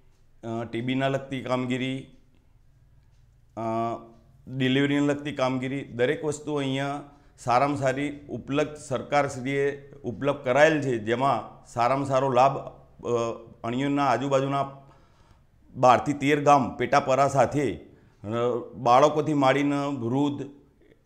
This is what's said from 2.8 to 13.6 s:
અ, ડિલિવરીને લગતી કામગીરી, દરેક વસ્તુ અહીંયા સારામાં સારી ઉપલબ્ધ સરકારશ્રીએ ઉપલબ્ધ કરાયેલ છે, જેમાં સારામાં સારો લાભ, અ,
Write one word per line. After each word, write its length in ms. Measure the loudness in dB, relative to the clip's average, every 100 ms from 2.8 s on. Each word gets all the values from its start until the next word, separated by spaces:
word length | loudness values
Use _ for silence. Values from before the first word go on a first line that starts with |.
| _ _ _ _ _ _ _ -8
અ, 40 | -4 -2 -4 -6 -12 -20 _ _ -12
ડિલિવરીને 600 | -2 0 2 2 2 0
લગતી 240 | -2 -6
કામગીરી, 520 | -4 -2 -2 -4 -8
દરેક 420 | -8 -2 0 0 -4
વસ્તુ 300 | -6 -6 -4
અહીંયા 480 | -2 -2 -4 -6 -12 -20 _ -8
સારામાં 380 | 0 2 2 0
સારી 420 | -2 -2 -6 -8 -12
ઉપલબ્ધ 460 | -12 -4 -2 -2 -6
સરકારશ્રીએ 1160 | -8 -8 0 0 0 -4 -4 -2 -2 -4 -12 -12
ઉપલબ્ધ 400 | -10 -4 -4 -2
કરાયેલ 380 | 2 6 6 4
છે, 160 | -2 -2
જેમાં 680 | -2 0 0 0 -4 -16 -8
સારામાં 320 | 0 2 0 0
સારો 240 | 0 2
લાભ, 280 | 4 4 2 -8 -16 -20 -10 -2
અ, 60 | -2 -2 -6 -14 -12